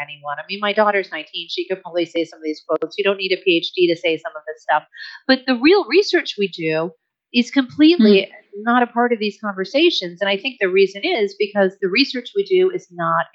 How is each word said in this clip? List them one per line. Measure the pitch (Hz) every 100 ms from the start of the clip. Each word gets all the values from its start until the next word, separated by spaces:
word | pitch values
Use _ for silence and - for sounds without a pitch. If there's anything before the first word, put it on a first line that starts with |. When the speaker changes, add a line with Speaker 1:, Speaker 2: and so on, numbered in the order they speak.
Speaker 1:
anyone. | 147 147 143 143
I | 165
mean, | 202
my | 208
daughter's | 202 208 202 180
nineteen, | 156 151 185 170
she | - 175
could | 185
probably | 175 170 170
say | 170
some | 165 160
of |
these | 156 156 -
quotes. | 156 160 -
You |
don't | 196 196
need | 190
a | 185
P | 190 170
H | 165
D | - 175
to | 165
say | 175 160
some | 160 156
of | 151
this | 156
stuff. | - 151 - - - - -
But | 262 254
the | 247
real | 285 403 220
research | 330 403 349 - -
we | 196
do | 170 160 156 165 - _ _ _
is | 240 233
completely | 277 254 - 311 349 214 196 190
Speaker 2:
Mm. | - _ 202
Speaker 1:
not | 226 247
a | 240
part | 233 240
of | 226
these | 208 196
conversations. | 214 190 190 277 339 - 175 175
And | 196
I | 196
think | 269 254
the | 190
reason | 190 190 202
is | 302 330 202 -
because | 208 202 190 190
the | 190
research | 220 269 254 240 202
we |
do | 196 185 185
is | 180 -
not | 175 165 165 165